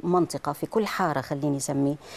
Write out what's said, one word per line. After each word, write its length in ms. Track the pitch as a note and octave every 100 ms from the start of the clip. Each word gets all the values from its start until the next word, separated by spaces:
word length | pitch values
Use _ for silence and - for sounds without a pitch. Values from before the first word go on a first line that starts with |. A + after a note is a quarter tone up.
منطقة، 520 | F3 F3+ D#3+ C#3+ D3
في 140 | D3 D3+
كل 200 | A3+ G3+
حارة 340 | - F3 C#3
خليني 360 | B2+ C#3+ D3 C#3
أسميه، 380 | C#3 C#3 C#3 D3 -